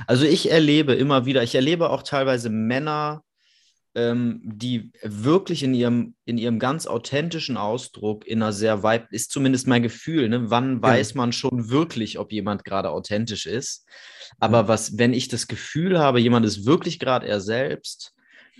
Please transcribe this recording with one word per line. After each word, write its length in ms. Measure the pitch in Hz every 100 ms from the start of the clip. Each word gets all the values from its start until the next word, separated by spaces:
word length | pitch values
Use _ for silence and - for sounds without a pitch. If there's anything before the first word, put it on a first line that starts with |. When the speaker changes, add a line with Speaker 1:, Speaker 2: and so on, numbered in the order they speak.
| 120
Speaker 1:
Also 180 | 127 147
ich 240 | 165 -
erlebe 440 | 165 151 147 143
immer 300 | 120 139 135 123
wieder, 160 | 131
ich 120 | 120
erlebe 360 | 135 135 170 165
auch 120 | 131
teilweise 480 | - 143 135 127 117
Männer, 720 | 110 110 131 151 151 151 151 _ _ _ _ _ _ _
ähm, 460 | 117 120 120 120 -
die 480 | - 104 123 120 107 -
wirklich 600 | 110 104 123 180 190 160
in 120 | 135
ihrem, 400 | 127 120 120 - -
in 140 | - 120
ihrem 200 | 117 113
ganz 280 | 123 156 -
authentischen 680 | 113 - 139 165 160 139 113
Ausdruck, 680 | 104 127 - - 107 107 -
in 160 | 113
einer 100 | 110
sehr 300 | 101 110 104
weib-, 280 | 107 117 -
ist 180 | 120 -
zumindest 360 | 139 135 127 131
mein 160 | 120
Gefühl, 460 | 117 - - 160 110
ne? 220 | 123 113
Wann 260 | 117 131 123
Speaker 2:
Ja. 60 |
Speaker 1:
weiß 320 | 120 120 131
man 180 | 139 120
schon 380 | - 131 123 110
wirklich, 480 | 135 165 117 107 87
ob 140 | 104
jemand 320 | 107 101 98
gerade 260 | - 98 92
authentisch 560 | 80 - 104 113 101 -
ist? 400 | 113 - - _ - - - - -
Aber 200 | 110 117
Speaker 2:
Ja. 60 | 107
Speaker 1:
was, 300 | 107 - 107
wenn 140 | 120
ich 140 | 123 -
das 200 | 120 -
Gefühl 500 | 107 - 147 180 175
habe, 220 | 143 123
jemand 240 | 117 120 110
ist 200 | 98 104
wirklich 320 | 185 180 -
gerade 280 | 131 127 -
er 140 | 104
selbst, 760 | 95 117 139 156 - - - _ _ - _